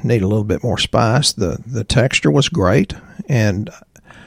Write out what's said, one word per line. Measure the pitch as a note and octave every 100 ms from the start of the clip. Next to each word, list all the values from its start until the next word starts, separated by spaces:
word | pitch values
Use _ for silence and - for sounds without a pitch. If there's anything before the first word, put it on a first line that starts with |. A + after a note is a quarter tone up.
Need | - A#2
a | F#2+
little | G#2+
bit | G#2 F2
more | A#2+ -
spice. | - A2+ A2+ C3 D3+
The, | - F2 -
the | A#2 A2+
texture | G#2 - B2 - D3+
was | D3 -
great, | E3 F#2 B2 G3+ - - - -
and | B2+ G#2+ F#2+ G#2 - _ - - -